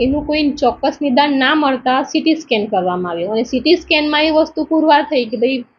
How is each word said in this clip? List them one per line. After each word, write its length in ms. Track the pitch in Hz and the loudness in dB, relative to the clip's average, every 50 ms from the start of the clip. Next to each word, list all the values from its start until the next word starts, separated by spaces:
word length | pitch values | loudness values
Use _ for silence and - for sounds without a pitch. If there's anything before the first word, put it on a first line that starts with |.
એનું 240 | 233 262 277 294 294 | 0 0 0 -2 -2
કોઈ 260 | 294 302 302 302 285 | -2 -2 0 0 0
ચોક્કસ 460 | 247 - - 240 233 - - 285 - - | 0 0 0 0 0 0 -2 -4 -4 -2
નિદાન 360 | 294 285 247 285 285 294 285 269 | -2 0 2 2 2 2 2 0
ના 180 | 262 262 302 | 2 2 2
મળતા 480 | 311 302 277 262 247 247 254 254 262 277 | 2 2 0 0 0 0 0 0 0 -2
સી 180 | 262 - 320 | -2 -4 -2
ટી 140 | 311 320 320 | 0 0 0
સ્કેન 300 | - - - 233 214 202 | -2 -2 -2 -2 -2 -2
કરવામાં 460 | 208 208 185 180 180 175 180 180 175 | -2 -2 -2 -2 -2 -2 -4 -4 -6
આવ્યો 200 | 170 170 170 190 | -6 -6 -6 -4
અને 120 | 214 220 233 | -2 -4 -4
સી 160 | - - 254 | -2 -4 -2
ટી 160 | 247 302 339 | 2 2 2
સ્કેનમાં 480 | 330 320 - 330 302 302 302 302 294 302 | 2 2 0 0 0 0 0 0 0 0
એ 60 | 320 | 2
વસ્તુ 340 | 311 311 320 311 - - 311 | 2 2 0 0 -2 -6 -4
પુરવાર 400 | 311 320 320 311 311 294 285 311 | -2 0 2 4 4 4 4 2
થઈ 220 | 285 311 269 247 | 2 -2 -2 -2
કે 120 | 220 226 220 | -2 -2 -2
ભાઈ 280 | 240 254 269 254 240 - _ | 0 0 0 -2 -6 -10 _